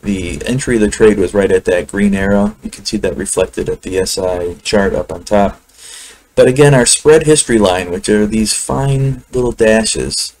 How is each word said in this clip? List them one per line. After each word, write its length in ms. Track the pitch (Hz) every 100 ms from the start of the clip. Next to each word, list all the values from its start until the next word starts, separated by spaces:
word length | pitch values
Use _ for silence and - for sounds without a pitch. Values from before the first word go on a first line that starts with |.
the 400 | 101 95 87 73 -
entry 280 | 131 131 117
of 60 |
the 80 | 104
trade 300 | - 110 101
was 120 | 90
right 200 | 101 98
at 120 | 92 -
that 220 | 90 90
green 280 | 98 101 98
arrow. 400 | 98 101 104 -
You 80 | 110
can 140 | - 101
see 120 | 107
that 180 | 98 85
reflected 540 | 95 - 92 - 92
at 140 | 90
the 160 | 92 92
S 180 | 92 -
I 380 | 92 90 87 85
chart 400 | - 107 98 87
up 160 | -
on 120 | 87
top. 380 | - 104 101 - _ _ - - - - _
But 140 | - 127
again, 260 | 131 143
our 140 | 131 117
spread 400 | - 147 156 151
history 320 | 151 - 113
line, 320 | 101 90 90
which 180 | 90 -
are 160 | 107 107
these 260 | 110 107
fine 720 | - - 131 139 135 135 127 -
little 200 | 127 123
dashes, 840 | 117 110 110 110 - 65 - - -